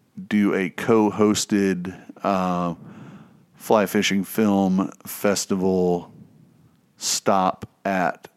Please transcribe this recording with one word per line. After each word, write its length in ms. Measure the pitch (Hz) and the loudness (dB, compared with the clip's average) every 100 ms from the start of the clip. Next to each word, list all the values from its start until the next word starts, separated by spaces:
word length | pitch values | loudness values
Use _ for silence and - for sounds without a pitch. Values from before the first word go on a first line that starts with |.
| _ - 95 | _ -18 -2
do 260 | 107 101 | 0 2
a 160 | 98 90 | 0 -2
co-hosted, 1300 | - - 113 107 95 107 104 - 104 98 90 90 90 - - | -4 2 4 4 2 2 2 0 0 2 0 -6 -12 -18 -6
uh, 500 | 101 95 92 87 87 - - - - - - _ _ - | -2 0 0 -2 -4 -6 -14 -20 -20 -20 -20 _ _ -14
fly 300 | - 110 95 | 0 2 2
fishing 380 | 104 95 98 | 0 0 -2
film 640 | 90 - 107 98 95 95 - - - | -2 0 2 4 2 2 -2 -8 -16
festival 1040 | - 104 95 - 98 95 92 90 87 - - - _ - _ _ _ _ - | -4 -2 -2 -2 -2 0 2 0 0 -4 -20 -20 _ -20 _ _ _ _ -12
stop 720 | - - - 98 92 - - _ | -6 -2 0 2 0 -2 -14 _
at 440 | 98 95 82 - - | -4 -2 -2 -4 -18